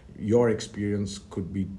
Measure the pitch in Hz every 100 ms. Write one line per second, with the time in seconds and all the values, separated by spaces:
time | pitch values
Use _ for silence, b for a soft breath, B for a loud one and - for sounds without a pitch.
0 | B - 107 117 120 107 - - 104 101
1 | 101 - - - 85 95 92